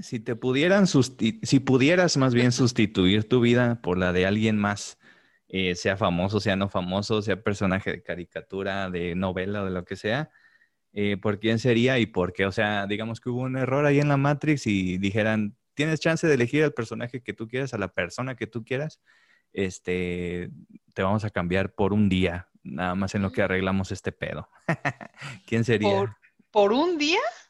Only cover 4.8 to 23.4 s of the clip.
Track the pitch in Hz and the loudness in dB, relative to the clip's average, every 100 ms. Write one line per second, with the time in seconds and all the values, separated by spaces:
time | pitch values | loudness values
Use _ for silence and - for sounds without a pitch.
4.8 | - - _ _ _ _ _ 95 92 87 | -8 -16 _ _ _ _ _ -2 -2 0
5.8 | 104 95 104 87 95 104 104 95 98 98 | -2 0 0 0 0 0 0 0 -2 -4
6.8 | 90 95 101 107 104 95 110 101 98 95 | -4 -2 -2 -2 -2 -4 -4 -2 0 -2
7.8 | 98 87 - 87 85 - - 95 98 98 | -4 -8 -8 -12 -10 -14 -10 -8 -6 -4
8.8 | 95 90 87 85 95 92 92 104 98 90 | -6 -4 -4 -2 -2 -4 -4 -4 -4 -6
9.8 | 87 98 107 123 156 _ _ _ _ _ | -8 -8 -4 -4 -6 _ _ _ _ _
10.8 | _ - 101 101 110 101 113 113 127 117 | _ -4 -2 -2 -4 -2 0 0 2 4
11.8 | 123 131 110 - 90 - 95 95 104 104 | 4 2 0 0 -2 0 -2 0 -2 -2
12.8 | 101 104 110 113 - 120 127 127 127 135 | -4 -4 -6 -8 -6 -6 -4 -4 -2 2
13.8 | 147 143 147 143 139 147 151 147 - 101 | 4 4 4 2 2 0 0 0 0 0
14.8 | 92 92 98 101 107 110 104 - _ - | 0 -2 -2 0 0 0 -2 -8 _ -6
15.8 | 151 160 170 160 165 139 120 147 151 151 | -2 0 0 0 2 2 2 2 0 0
16.8 | 113 113 120 127 - 101 113 127 135 113 | -6 -8 -8 -10 -10 -10 -8 -6 -6 -4
17.8 | 92 - 90 - 127 123 104 120 110 127 | -4 -4 -4 -4 -8 -8 -8 -8 -6 -6
18.8 | 151 - _ _ _ _ _ - 95 90 | -6 -12 _ _ _ _ _ -6 -4 -4
19.8 | - 90 87 87 87 87 87 - - - | -4 -2 -2 -4 -6 -6 -8 -14 -20 -20
20.8 | _ - 95 107 104 - 87 92 95 - | _ -4 0 0 -2 -4 0 0 0 0
21.8 | 98 104 104 90 92 87 - _ - 71 | 2 4 4 4 2 -2 -8 _ -12 -6
22.8 | 90 90 98 107 95 90 | -4 -2 -2 -2 -2 0